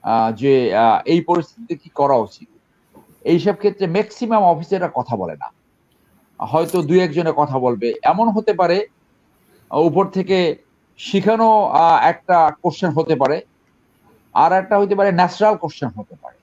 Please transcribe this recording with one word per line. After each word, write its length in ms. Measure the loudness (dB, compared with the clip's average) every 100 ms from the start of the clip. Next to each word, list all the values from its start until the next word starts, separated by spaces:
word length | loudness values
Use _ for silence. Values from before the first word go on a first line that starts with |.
আহ, 300 | -2 0 0
যে, 440 | -2 2 2 2 2
আহ, 260 | 2 2
এই 160 | 0 -2
পরিস্থিতিতে 540 | 0 -2 -4 _ -12
কি 140 | -12 -12
করা 260 | -4 0
উচিত। 340 | 0 0 -10 -20 _ _ _ _ -20 _ _
এইসব 280 | -2 0 0
ক্ষেত্রে 340 | -2 -4 -2 -4
ম্যাক্সিমাম 560 | -2 -4 -6 -2 2
অফিসাররা 480 | 2 0 -2 -4 -4
কথা 220 | -6 -6 -6
বলে 200 | -6 -10
না, 160 | -16 _ _ _ _ _ _ _ _ _ -4
হয়তো 360 | -2 -2 -2
দুই 180 | 2 2
একজনে 320 | 2 -2 -2 -2
কথা 220 | -2 0
বলবে। 360 | -2 -2 -4 -2
এমন 260 | -2 0 0
হতে 240 | 0 -2
পারে, 340 | 0 0 0 -4 _ _ _ _ _ _ _ _
আহ, 100 | 0
উপর 260 | 0 0 -2
থেকে 500 | -4 -2 0 0 -4 _ _ _ _
শিখানো, 680 | -4 -2 0 2 4 2
আহ, 380 | 2 2 4 4
একটা 500 | 2 0 0 2 2 0
কোশ্চেন 280 | -6 -4 -4
হতে 260 | -2 -2 0
পারে, 240 | 0 -2 -8 _ _ _ _ _ _ _ _
আর 180 | 0 2
একটা 260 | 2 2 0
হতে 160 | 0
পারে 180 | 2 0
ন্যাচারাল 440 | 2 0 2 0 0
কোশ্চেন 320 | -6 -8 -10
হতে 280 | -10 -20 -20
পারে। 140 | -20 _